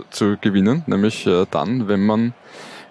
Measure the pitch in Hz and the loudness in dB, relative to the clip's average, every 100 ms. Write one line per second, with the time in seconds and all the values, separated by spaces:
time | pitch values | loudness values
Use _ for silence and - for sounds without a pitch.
0 | - - 104 101 110 98 98 160 156 98 | -10 -2 0 0 2 4 4 2 0 0
1 | 107 - 104 87 98 78 87 127 101 98 | 0 0 0 2 2 -2 -2 -2 0 0
2 | 104 110 117 - - - - - - | 2 2 -2 -4 -18 -20 -20 -20 -20